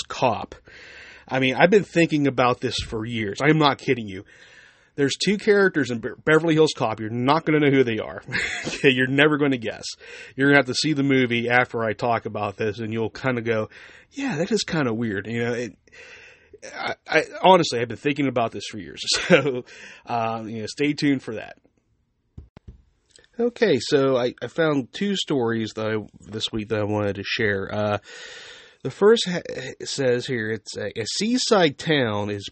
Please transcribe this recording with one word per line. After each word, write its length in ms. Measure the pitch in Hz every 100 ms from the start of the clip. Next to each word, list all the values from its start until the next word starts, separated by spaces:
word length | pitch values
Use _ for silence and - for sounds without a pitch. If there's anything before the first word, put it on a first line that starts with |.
| -
Cop. 460 | - 131 95 - - - - - - - - -
I 80 | 131
mean, 160 | 131
I've 160 | 123 175
been 140 | 202
thinking 420 | 156 170 165 151 139
about 340 | 127 123 123
this 160 | 123 -
for 280 | - 113 110
years. 320 | 117 104 98
I'm 180 | 135 156
not 200 | 147 127
kidding 300 | - 120 107
you. 160 | 95 104 - - - - _ _ -
There's 180 | 139 -
two 220 | - 208
characters 520 | 220 208 190 - 123
in 100 | 120
Be-, 100 | 117 95
Beverly 300 | - 156 165
Hills 180 | 156 156 -
Cop. 220 | 117 107
You're 100 | 107
not 380 | 117 123 156 160
gonna 140 | 151
know 100 | 147
who 140 | 135
they 140 | 120 107
are. 240 | 67 90 -
<laughs> 60 | - - - -
Okay, 240 | - 147
you're 160 | 127 127
never 300 | 139 151 147
gonna 200 | 143 131
guess. 280 | 107 - - - - - -
You're 140 | - 139
gonna 100 | 143
have 80 | 127
to 80 |
see 200 | 117 147
the 80 | 147
movie 460 | 139 135 123 117 117
after 360 | 123 123 117
I 80 | 113
talk 340 | 104 123 113 117
about 300 | 107 104 98
this, 220 | 113 101
and 140 | 110
you'll 180 | 113 110
kinda 320 | - 135 123
go, 260 | 113 113 107 - - - _
"Yeah, 260 | 277 277 151
that 140 | 185
is 140 | 214
kinda 280 | - 165 131
weird." 340 | 110 120 98 104
You 180 | 117
know, 80 | 120
it, 240 | 120 120 - _ - - - - _ _ - -
I, 200 | - - - -
I, 180 | 156 - -
honestly, 360 | 180 185 156 120
I've 100 | 120
been 80 | 110
thinking 300 | 147 143 139
about 260 | 123 113
this 120 | 107 -
for 80 | 107
years. 220 | 85 - -
<laughs> 140 | - -
So, 360 | 165 131 127 - - - - -
uh, 360 | 117 113 113
you 160 | 110 113
know, 60 | 107
stay 280 | - 143
tuned 280 | 147 143 135
for 120 | 123 107
that. 220 | 101 - _ _ _ _ _ _ _ - - - - - _ _ _ _ _ -
Okay, 380 | 240 233 214 131
so 380 | - 147 135 131
I, 160 | 123 -
I 60 | 120
found 440 | - 160 143 117
two 240 | - 202 190
stories 560 | - 147 113 113 110 -
that 100 | 110
I, 200 | 110 104 -
this 320 | - 107 -
week 160 | 113 104
that 120 | 107
I 40 |
wanted 320 | 104 104 104 98
to 60 |
share. 500 | 98 - 110 101 98
Uh, 240 | 104 104 104 - - - - - - - _
the 80 | 135
first 360 | - 202 233 185
ha-, 140 | 175 - - 131 -
says 440 | - - 131 123 120
here, 240 | 123 110
it's 260 | 110 - 104
a, 240 | 104 113
"A 60 | 107
seaside 720 | - 214 247 - 214 170 131
town 500 | - 151 117 104 101
is 220 | 101 98